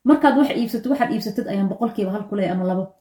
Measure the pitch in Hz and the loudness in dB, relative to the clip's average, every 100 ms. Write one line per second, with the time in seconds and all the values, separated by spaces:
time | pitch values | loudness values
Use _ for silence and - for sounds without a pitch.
0 | 247 302 285 254 269 - 226 233 254 269 | 2 4 6 4 2 0 -2 -2 -2 0
1 | 240 226 214 - 196 196 190 - 233 220 | 0 -2 -4 -6 -4 0 -2 0 -4 -2
2 | 190 208 202 202 180 185 185 185 190 - | -2 -4 -4 -4 -2 0 -2 -2 -4 -10